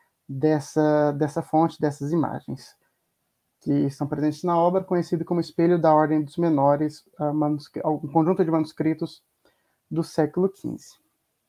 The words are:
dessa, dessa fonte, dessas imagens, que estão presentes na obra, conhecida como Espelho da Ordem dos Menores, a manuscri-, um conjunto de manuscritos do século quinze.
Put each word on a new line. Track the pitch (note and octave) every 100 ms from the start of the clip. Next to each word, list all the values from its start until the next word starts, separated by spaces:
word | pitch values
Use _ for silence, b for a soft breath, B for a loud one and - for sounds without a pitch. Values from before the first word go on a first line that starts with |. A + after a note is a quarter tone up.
| _ _ -
dessa, | C3+ D#3 D#3 C#3+ - D3+ D3+ D3
dessa | C#3+ D3 E3
fonte, | D#3+ D#3 D#3+ -
dessas | D3 C#3+ C#3+
imagens, | E3 C#3+ - - C#3 - _ _ _ _ _ _ _ _ _
que | -
estão | C#3+ C#3+ C#3 C#3+
presentes | C#3+ D3+ D3
na | F3+ E3+
obra, | E3+ F#3
conhecida | F#3 F3+ E3+ E3+
como | E3+ F3
Espelho | E3 - E3+ F3
da | D#3+
Ordem | D3+ D3+ D#3
dos | D3 -
Menores, | E3+ D3+ C#3 C#3+ D3+ C#3+ - -
a | D3+
manuscri-, | D3+ D3 D3 C#3+ -
um | - D3+
conjunto | C#3+ D#3+ D#3+ F#3
de | E3
manuscritos | D#3+ D#3 - D#3 D#3 E3 - _ _ _ _ _ _ _
do | D#3
século | E3 - D3+ D#3+ F#3+
quinze. | - - A#2 - - _ _ _ _